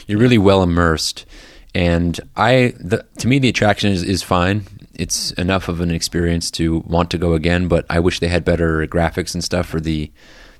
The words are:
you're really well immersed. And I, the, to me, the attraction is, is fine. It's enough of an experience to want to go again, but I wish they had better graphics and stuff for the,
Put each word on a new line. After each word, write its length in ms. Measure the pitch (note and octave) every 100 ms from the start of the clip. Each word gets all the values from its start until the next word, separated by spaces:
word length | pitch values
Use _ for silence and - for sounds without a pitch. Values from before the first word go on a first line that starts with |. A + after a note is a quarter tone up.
| -
you're 140 | G#2
really 180 | B2 A#2+
well 240 | F#2+ F#2+
immersed. 640 | F2+ E2+ E2+ D#2 - - - - - - -
And 460 | F#2+ F2 E2+ F2 E2 - -
I, 400 | A2 C3 B2 -
the, 240 | F2+ A2 - -
to 100 | A2
me, 120 | C#3
the 100 | B2+
attraction 420 | - G#2+ G2+ G#2
is, 120 | F#2+
is 180 | F2 F#2
fine. 460 | - F2+ F2+ G#2 G2 - -
It's 380 | - D#2 - -
enough 360 | - F2+ F#2+ -
of 140 | E2+
an 80 | F2
experience 600 | E2 - F2 E2+ E2+ -
to 320 | - E2 E2 -
want 240 | E2+ E2+
to 80 | E2+
go 160 | E2+
again, 340 | D#2+ E2 F2 F2+
but 200 | E2 -
I 100 | E2+
wish 200 | F2 -
they 80 | E2+
had 180 | F2 F2
better 400 | E2+ E2 D#2+ D#2
graphics 480 | E2+ E2 - E2+
and 100 | F2
stuff 220 | - F2+ E2+
for 140 | E2
the, 320 | D#2+ D#2 D2+ - - - - -